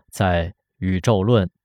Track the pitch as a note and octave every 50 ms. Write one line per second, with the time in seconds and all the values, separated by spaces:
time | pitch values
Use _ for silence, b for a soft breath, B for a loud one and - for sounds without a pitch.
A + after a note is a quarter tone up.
0 | b b - - G#2+ F#2 F2 F2 E2 D#2+ - _ _ _ _ _ F2+ F#2 F#2+ F#2
1 | F2 - A2+ G2 F#2 G#2+ B2 A2+ F#2+ F2 - _ _